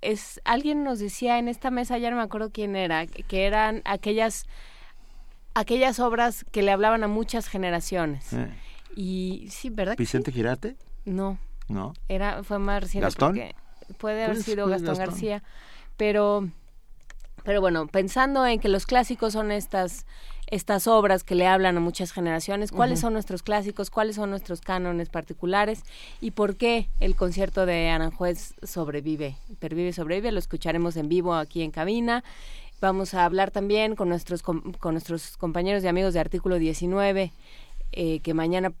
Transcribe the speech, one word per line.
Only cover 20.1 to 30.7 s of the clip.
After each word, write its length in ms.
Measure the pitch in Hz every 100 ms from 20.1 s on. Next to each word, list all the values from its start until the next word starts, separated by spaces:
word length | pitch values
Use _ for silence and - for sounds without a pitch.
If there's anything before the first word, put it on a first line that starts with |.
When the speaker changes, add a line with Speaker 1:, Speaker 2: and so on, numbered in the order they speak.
| - - - -
Speaker 1:
estas 400 | 208 - 202 226
obras 340 | 226 208 190
que 140 | - 180
le 100 | 180
hablan 300 | 190 190 175
a 40 |
muchas 300 | 170 170 175
generaciones, 600 | - 170 165 160 202 208
¿cuáles 260 | 185 240 247
Speaker 2:
Ujú. 80 | 240
Speaker 1:
son 60 |
nuestros 300 | 220 196 185
clásicos? 460 | - 208 196 208 196
¿Cuáles 260 | - 220 208
son 140 | 208
nuestros 300 | 196 190 175
cánones 460 | - 185 180 175 170
particulares? 720 | 170 160 165 175 196 208 220 - - - -
¿Y 120 | 226
por 240 | - 208 202
qué 320 | 240 233 208 -
el 160 | 180
concierto 520 | 185 180 170 190 - 185
de 240 | 170 165
Aranjuez 640 | 160 165 - 180 170 - -
sobrevive? 720 | - - 151 147 147 156 147 135 - 220
Pervive 300 | 160 160 180
y 20 |
sobrevive, 400 | 175 156 180 226
lo 80 | 214
escucharemos 560 | 175 170 170